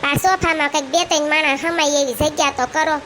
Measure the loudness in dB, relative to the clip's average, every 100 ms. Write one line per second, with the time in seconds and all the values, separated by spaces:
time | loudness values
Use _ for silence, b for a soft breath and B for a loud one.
0 | -2 0 2 2 0 0 0 -2 0 -2
1 | 0 0 2 0 2 0 -2 0 0 2
2 | 0 0 -2 2 -2 0 -2 0 0 -2